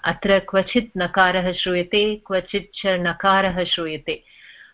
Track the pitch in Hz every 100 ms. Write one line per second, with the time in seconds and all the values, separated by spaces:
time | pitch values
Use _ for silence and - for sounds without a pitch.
0 | - 165 208 196 190 190 185 240 233 185
1 | 175 190 180 185 180 175 185 175 180 208
2 | 214 214 - 185 180 202 175 - 196 180
3 | 175 170 196 196 190 180 175 - 160 151
4 | 165 156 _ - - - -